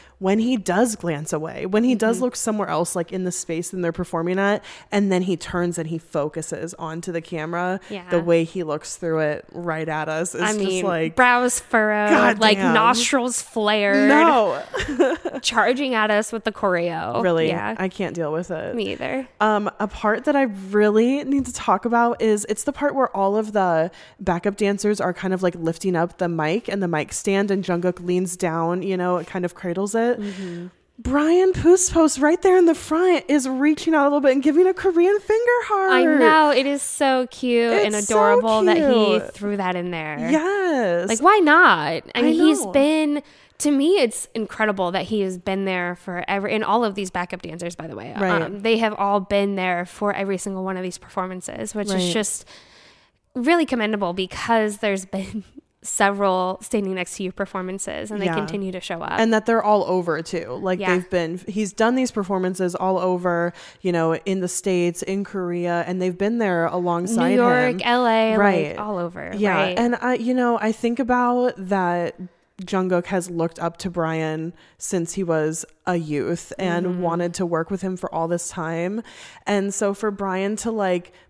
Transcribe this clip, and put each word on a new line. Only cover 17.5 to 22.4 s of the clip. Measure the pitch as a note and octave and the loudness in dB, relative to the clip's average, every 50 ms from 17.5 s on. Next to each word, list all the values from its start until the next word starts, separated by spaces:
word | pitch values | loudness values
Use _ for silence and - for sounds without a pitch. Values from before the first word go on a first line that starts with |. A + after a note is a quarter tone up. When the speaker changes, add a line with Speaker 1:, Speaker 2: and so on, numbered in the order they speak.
| E3+ G3 G3+ G#3+ A3+ - | 0 0 -2 -4 -4 -4
Speaker 1:
I | F#3 F#3 | -4 -6
can't | - - F#3+ D#3+ - | -4 -4 -6 -6 -4
deal | F3 D#3+ D3 D#3 | -4 -4 -4 -4
with | E3 F3+ - | -4 -6 -6
it. | F3 D#3+ - - - | -8 -6 -6 -6 -4
Speaker 2:
Me | A#3 G3 G3 - | -4 -4 -4 -6
either. | - - - A#3+ C4+ B3+ - _ _ | -6 -6 -6 -6 -6 -8 -10 _ _
Speaker 1:
Um, | G#3 G#3+ G#3+ G3+ G#3 G3 - - | 0 2 2 2 0 -2 -4 -4
a | G#3 G3+ | -6 -8
part | - - - G#3 A3 A#3+ B3+ | -6 -2 0 0 0 0 0
that | D#4 C#4+ | 0 2
I | C#4 C4+ | 2 2
really | A#3 G3 G3 F#3+ F#3+ G3+ G#3 G#3+ G#3+ G#3 A3 A#3 B3 C4+ D4 C#4+ | 0 -2 -8 -10 -2 2 4 4 4 4 4 4 4 2 0 0
need | C4+ C#4 C#4 B3+ | 0 0 0 0
to | B3 - | -2 -6
talk | - - - F#3 G3 - | -6 0 2 2 2 2
about | A#3 A#3 A#3 A#3+ A#3+ A#3+ - - | 0 2 2 2 2 2 0 2
is | A3 G#3 G#3 | 2 2 0